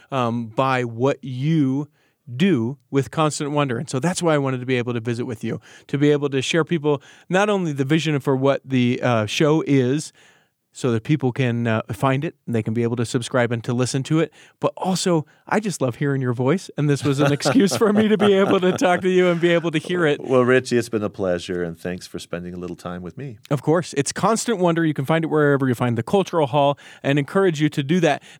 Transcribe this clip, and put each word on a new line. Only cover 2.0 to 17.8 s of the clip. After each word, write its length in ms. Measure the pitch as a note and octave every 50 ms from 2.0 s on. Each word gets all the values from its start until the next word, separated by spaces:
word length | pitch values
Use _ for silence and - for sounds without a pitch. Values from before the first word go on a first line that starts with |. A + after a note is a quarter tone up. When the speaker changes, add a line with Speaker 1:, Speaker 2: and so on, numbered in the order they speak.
| _ _ _ _ _ - A#2+
Speaker 1:
do 420 | B2+ F3+ G3+ E3+ A#2+ A2+ A#2+ C#3+ - _ -
with 180 | - C#3 C3 -
constant 400 | - D#3+ D#3 D3+ C#3+ - D3+ C#3
wonder. 300 | D3 D3 D3 C#3 A#2 A2+
And 100 | E3 -
so 100 | - C3
that's 220 | B2+ F3 F3+ -
why 140 | F3 E3 D#3
I 20 | D3
wanted 220 | C#3 C3 C3 B2+
to 80 | B2 B2
be 80 | C3 B2
able 160 | A#2 B2 A#2+
to 60 | A#2+
visit 260 | A2 B2 A#2+ A#2 A#2+
with 180 | B2 A#2+ - -
you, 160 | A2 - A2 _ - - - - -
to 100 | - C#3
be 140 | D3 D3
able 180 | D3 C#3+ C#3+ C#3+
to 100 | C3 C3+ B2+
share 200 | - - E3+ D#3
people 380 | - F3 E3 C#3+ D3+ D3 C3+ _ - - - _ -
not 200 | E3+ F#3 G#3 G#3
only 240 | G#3 G3 F3+ D#3+ D3
the 100 | C3+ C#3
vision 340 | C3 D#3 E3 C#3 D#3+ D3+ C#3
for 160 | - D3 C3+
what 260 | C3 C3 C#3 C3+ - _
the, 360 | C3 C3 B2+ B2 A#2+ B2+ -
uh, 240 | - B2+ A#2+ A2+ G#2+
show 380 | G#2 - - E3 D3 D#3 D#3+ -
is, 480 | C3 C#3+ C#3 B2 B2 C3+ D#3 - - _ _ _ _ _ _ _ _ _ _ _ _ _
so 180 | - - C3
that 120 | A#2 A2 -
people 280 | - D#3 C3+ - B2+
can, 340 | A#2 - C3+ B2 A#2 A#2+ A#2
uh, 160 | A#2 A2 A2 - -
find 320 | A#2 - - C3+ C3 C3 C3+
it 120 | C3 - _ -
and 80 | - A#2+
they 80 | A2+
can 100 | G#2+ A#2
be 120 | A2 A#2 A#2
able 120 | A#2 A#2+
to 100 | A#2 A#2+
subscribe 460 | - - B2+ A2+ - - B2+ A#2+ A2
and 120 | A#2+ A2+ A2
to 100 | - B2
listen 300 | A#2+ B2+ A#2+ - C3+ C3
to 160 | - D#3 D#3+
it. 120 | E3 - _ - - - _ -
But 140 | - - - -
also, 480 | - F3+ F#3+ E3+ - F#3+ E3+ D#3 C#3+ _ _ _ _ -
I 120 | - G#3
just 220 | G#3 G#3 D#3+ -
love 140 | C3+ C3 B2
hearing 260 | - D#3 C#3+ C#3 C#3
your 120 | C3 B2 A#2+
voice, 360 | A#2 B2+ C3 D#3+ G3 - - - -
and 100 | D3 D3
this 160 | C#3+ C3 -
was 160 | D3 C#3 C3+
an 120 | D3 C#3
excuse 440 | C#3+ - - D3 C3+ B3 G3+ F#3+ B2+
for 160 | A2+